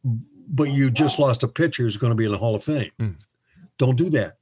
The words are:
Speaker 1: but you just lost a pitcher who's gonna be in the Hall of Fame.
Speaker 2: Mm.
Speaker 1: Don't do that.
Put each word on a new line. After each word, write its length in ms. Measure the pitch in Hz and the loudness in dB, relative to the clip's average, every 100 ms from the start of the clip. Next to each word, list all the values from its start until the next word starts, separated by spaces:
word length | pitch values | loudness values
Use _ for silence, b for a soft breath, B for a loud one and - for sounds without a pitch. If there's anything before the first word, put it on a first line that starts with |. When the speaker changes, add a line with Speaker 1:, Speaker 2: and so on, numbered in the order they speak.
Speaker 1:
but 640 | 131 113 - - - 147 147 | -2 -4 -6 -20 -6 -2 0
you 200 | 139 135 | 2 2
just 280 | 113 151 - | 2 0 2
lost 240 | 139 117 | 2 2
a 60 | 120 | -2
pitcher 340 | - 165 - | 0 -2 0
who's 140 | 120 104 | -4 0
gonna 180 | 120 | 0
be 120 | 110 107 | 0 0
in 40 | |
the 60 | 101 | 0
Hall 180 | 113 | -2
of 80 | 107 | -2
Fame. 280 | - 151 101 - | -2 -4 -4 -6
Speaker 2:
Mm. 140 | 110 78 _ _ b b b - | -6 -6 _ _ b b b 0
Speaker 1:
Don't 180 | 127 123 | 2 2
do 140 | 175 | 2
that. 240 | 143 90 - | 0 -2 -6